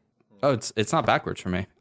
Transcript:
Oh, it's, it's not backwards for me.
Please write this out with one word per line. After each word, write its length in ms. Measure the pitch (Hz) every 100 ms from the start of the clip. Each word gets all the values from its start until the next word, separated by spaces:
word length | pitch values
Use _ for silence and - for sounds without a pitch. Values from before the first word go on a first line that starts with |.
| _ _ _ _
Oh, 120 | 143
it's, 180 | 123 - -
it's 160 | 104
not 120 | 160 -
backwards 360 | 139 - -
for 80 | 92
me. 160 | 90 101 _